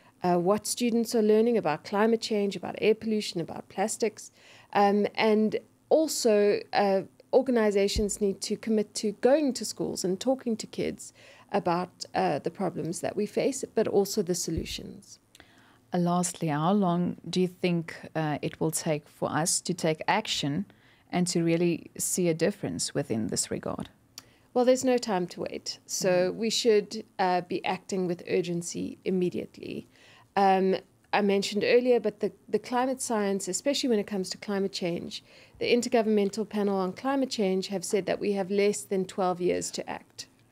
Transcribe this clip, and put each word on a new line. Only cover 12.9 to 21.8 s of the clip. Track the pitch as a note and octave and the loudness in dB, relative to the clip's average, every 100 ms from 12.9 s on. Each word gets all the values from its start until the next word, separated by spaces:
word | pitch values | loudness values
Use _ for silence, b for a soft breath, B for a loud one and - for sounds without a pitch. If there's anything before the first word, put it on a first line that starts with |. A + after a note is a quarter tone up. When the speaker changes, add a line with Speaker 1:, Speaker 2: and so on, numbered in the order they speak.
| - | -6
Speaker 1:
that | - - | -6 -4
we | G#3 | -4
face, | - E3 C4 - - | 0 -2 -2 -4 -2
but | G#3 | 2
also | - G3 A3 | 2 0 -2
the | F3 | -2
solutions. | F3 - E3 - - - G3 - - _ B B B B B - | -2 -2 -4 -6 -10 -12 -16 -20 -20 _ B B B B B -6
Speaker 2:
Uh, | F3+ | 0
lastly, | F3 F3 F3 - D#3+ | 2 2 0 -2 -2
how | D3 D#3+ | 0 2
long | G#3 F#3 E3+ F3 - - | 4 4 2 0 -4 -4
do | F3+ | 0
you | F3+ | 0
think, | F3+ F3+ E3+ E3 - - D#3 | 0 0 0 -2 -12 -8 -4
uh, | D#3 D3 | -2 -2
it | E3 - | -6 -2
will | D#3+ | -2
take | - E3+ D3+ - | -2 -2 -2 -4
for | - - | -6 -4
us | D3+ E3+ - | -2 0 -2
to | - F3 | -2 -2
take | E3 D#3 - | 0 0 0
action | F#3+ A3 - D3 D3+ G3+ b b b b | 0 0 -4 -2 -4 -6 b b b b
and | F3+ F3+ | -2 0
to | F3 | 2
really | E3 E3 F3 E3 | 2 2 2 0